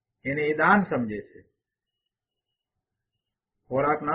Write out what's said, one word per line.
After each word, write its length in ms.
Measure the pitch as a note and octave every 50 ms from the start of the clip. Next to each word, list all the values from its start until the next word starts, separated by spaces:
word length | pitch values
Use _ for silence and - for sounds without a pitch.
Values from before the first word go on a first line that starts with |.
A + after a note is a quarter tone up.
| _ _ _ _ -
એને 180 | C3+ C#3+ D3+ D3
એ 100 | D3+ D3+
દાન 260 | D#3 D#3 F3 G3+ G3+ F3+
સમજે 360 | - D#3 B2+ A#2 G#2+ G#2+ G2+
છે. 180 | - - - - - _ _ _ _ _ _ _ _ _ _ _ _ _ _ _ _ _ _ _ _ _ _ _ _ _ _ _ _ _ _ _ _ _ _ _ _ _ _ _ _ _ _ _ _ -
ખોરાક 300 | B2+ C3+ C#3+ D3 D3+ D3+
ન 80 | D3 D3 D#3+